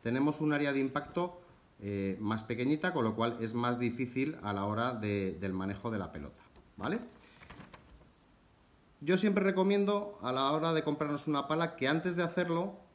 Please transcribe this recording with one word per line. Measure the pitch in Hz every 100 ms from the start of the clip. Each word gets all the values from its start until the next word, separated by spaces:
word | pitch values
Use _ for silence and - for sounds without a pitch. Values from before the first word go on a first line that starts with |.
Tenemos | 117 127 147 147
un | 151
área | 147 147
de | 139
impacto, | 135 143 143 175 175 - - - _ -
eh, | 101 98 98 95
más | 107 110
pequeñita, | 110 117 127 151 185
con | 165 113
lo | 110
cual | 117 117
es | 113
más | 120 120 120
difícil | 123 117 127 131 143 156
a | 104
la | 101 101
hora | 107 123
de, | 117 104 101 95 80
del | 98
manejo | 92 95 98 117
de | 107
la | 87
pelota, | 80 73 - - - - -
¿vale? | 107 226 - - - - - - - - - - - - - - _ _ _ _ _ _
Yo | 143 185
siempre | 208 202 190
recomiendo | 185 190 202 202 202 208 -
a | 120
la | 131 135
hora | 151 165
de | 160
comprarnos | 151 147 147 143 156
una | 143 139
pala | 156 165 -
que | 131
antes | 160 180 175
de |
hacerlo | 170 175 170 170 190 - -